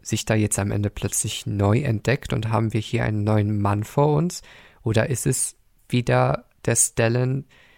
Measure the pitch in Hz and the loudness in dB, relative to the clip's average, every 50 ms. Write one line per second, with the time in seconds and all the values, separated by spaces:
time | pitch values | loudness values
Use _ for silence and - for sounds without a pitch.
0 | - - 113 107 - - 113 107 107 104 - - 113 104 107 104 101 104 - - | -8 -6 -6 -4 0 0 2 2 2 0 0 -2 -2 -2 -2 -2 -2 -2 -4 -4
1 | - 104 - - - 110 - - - 110 107 101 101 101 107 127 147 - 113 101 | -6 -4 -2 -2 -4 -4 -6 -6 -6 -4 0 2 4 4 4 4 2 0 -2 0
2 | - - 123 - - - 120 117 110 113 113 110 113 110 101 110 107 - - 113 | 0 0 0 0 0 -4 -4 -2 -2 0 0 0 0 0 -2 -2 -4 -2 -2 -2
3 | 120 117 107 104 104 107 107 107 104 104 107 104 101 101 104 107 107 - - 143 | 0 0 0 0 0 2 2 2 2 2 0 0 0 0 0 -2 -4 -2 0 2
4 | 143 151 151 147 165 180 - - - - - - - - _ _ - 117 107 110 | 2 2 2 2 0 -2 -4 -8 -16 -18 -20 -20 -20 -20 _ _ -4 0 0 0
5 | - - 127 - - 139 131 - - - - _ _ _ _ _ _ - - 123 | 0 0 -2 -2 -2 -2 -2 -2 -4 -6 -8 _ _ _ _ _ _ -2 -2 -2
6 | 120 - 127 123 127 127 - - - _ _ _ - - 117 - - - - - | 0 2 2 2 2 2 0 -4 -6 _ _ _ -2 0 0 0 0 -2 0 0
7 | 117 113 117 123 127 127 131 135 143 _ _ _ _ _ _ | 0 2 2 0 0 0 -2 -4 -6 _ _ _ _ _ _